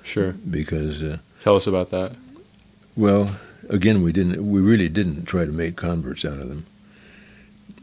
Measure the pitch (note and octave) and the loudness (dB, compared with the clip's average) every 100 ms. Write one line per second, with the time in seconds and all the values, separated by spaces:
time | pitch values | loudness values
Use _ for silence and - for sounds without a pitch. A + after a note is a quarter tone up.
0 | - G#2 F#2 F#2+ - D2+ D2+ D#2+ D2+ D2+ | -8 -2 -2 -4 -6 -6 -4 -4 -4 -6
1 | D#2 D#2+ - _ G#2+ G2+ G#2 F#2 F2+ F#2 | -8 -8 -14 _ 4 4 4 -2 -2 -4
2 | F#2+ B2+ - - - _ _ _ _ - | -6 -10 -20 -20 -20 _ _ _ _ 0
3 | G#2 G2+ G2+ G2 - - - G2+ G2+ G#2 | 4 4 2 -4 -14 -20 -4 2 4 4
4 | E2+ F2 F2+ F2 G#2 G2 G2 A2+ F2 F2 | 4 2 0 0 0 4 6 4 4 0
5 | F#2 D2 E2+ F2+ D#2+ D#2 E2 E2+ E2+ E2+ | -2 -4 -4 -2 -2 -2 -4 -4 -4 -4
6 | C#2+ - D#2+ C#2 C2 D2 - _ - - | -6 -8 -8 -8 -10 -12 -14 _ -20 -20
7 | - - - - - - - - | -20 -20 -20 -20 -20 -20 -20 -12